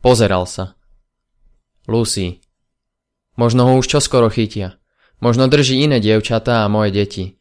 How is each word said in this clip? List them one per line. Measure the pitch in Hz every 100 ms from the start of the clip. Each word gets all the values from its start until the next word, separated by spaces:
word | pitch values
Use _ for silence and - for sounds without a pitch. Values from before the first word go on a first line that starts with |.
| 127
Pozeral | 120 104 92 90
sa.“ | - 92 _ _ _ _ _ _ _ _ _ _ _ -
„Lucy, | 113 113 - 90 87 _ _ _ _ _ _ _ _ _ -
možno | 120 123 123
ho | 131
už | 127
čoskoro | 147 - 131 113
chytia. | 120 107 104 92 _ _ _ _ _
Možno | 120 117 131
drží | 147 131 131 147
iné | 131
dievčatá | 107 110 - 113 127 117
a | 104
moje | 107 104
deti.“ | 98 101 - 92 _